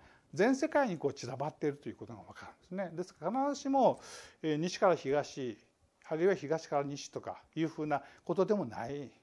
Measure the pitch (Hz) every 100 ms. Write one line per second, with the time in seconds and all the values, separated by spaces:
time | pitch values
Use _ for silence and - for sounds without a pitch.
0 | - - _ 135 220 269 311 302 262 165
1 | 143 - 120 131 147 - 151 139 123 92
2 | 104 113 87 - - - _ 185 185 165
3 | 175 - 156 247 277 285 277 269 220 123
4 | - - - - 160 151 175 - 202 165
5 | 131 143 139 - 127 107 _ _ _ _
6 | - 160 180 175 139 156 - 147 143 143
7 | - 131 104 92 _ - 156 - 151 143
8 | - - - 175 185 208 135 101 117 143
9 | 147 -